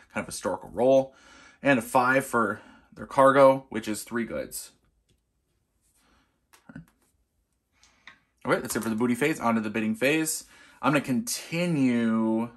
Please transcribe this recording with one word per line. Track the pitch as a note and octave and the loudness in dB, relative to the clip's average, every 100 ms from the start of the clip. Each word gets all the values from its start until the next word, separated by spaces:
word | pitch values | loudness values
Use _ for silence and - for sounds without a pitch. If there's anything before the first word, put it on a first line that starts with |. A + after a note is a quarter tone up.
| _ | _
kind | A2 | -10
of | - | -10
historical | - - F2+ - | -8 -6 -6 -8
role. | F2+ B2+ C3+ C3+ - - - - _ | 0 4 4 2 -10 -20 -20 -20 _
And | C#3 C3 | 0 0
a | |
five | A2 C3 B2 C3 C3 | 2 0 2 0 0
for | A#2+ G#2+ G#2+ - - _ | -2 -2 -4 -14 -20 _
their | - A2+ | -18 -4
cargo, | - C3+ C3+ C3+ C3+ - | 4 6 8 6 6 -4
which | A2+ A2 | -8 -6
is | G#2 | -8
three | - A#2 | -6 -8
goods. | A2 D2 A#1 - - _ _ _ _ _ _ _ _ _ _ _ _ _ _ _ _ _ _ - - - - _ _ _ _ _ _ _ _ _ _ _ - - _ _ A#2+ | -6 -8 -8 -12 -16 _ _ _ _ _ _ _ _ _ _ _ _ _ _ _ _ _ _ -20 -20 -20 -20 _ _ _ _ _ _ _ _ _ _ _ -20 -20 _ _ -2
Okay, | F3 | -2
that's | A#2 A#2 | -2 -4
it | |
for | A2 | -4
the | A2 | -2
booty | A#2+ A#2+ | 0 0
phase. | D3 D#3 | 0 0
On | A#2 A2+ | 0 0
to | |
the | G#2+ | -2
bidding | A2 A2 | -4 -4
phase. | A2 C3 D#3 D#3 - - - - - | 0 0 0 -2 -6 -10 -20 -20 -4
I'm | C3 | -2
gonna | D3 | 0
continue | C3 A#2+ A2+ - - E3 F3 D3+ B2+ A#2+ A#2 A2+ A2+ A2+ A#2 | 0 -4 -4 -10 -6 -4 -2 0 0 2 0 0 0 -2 -4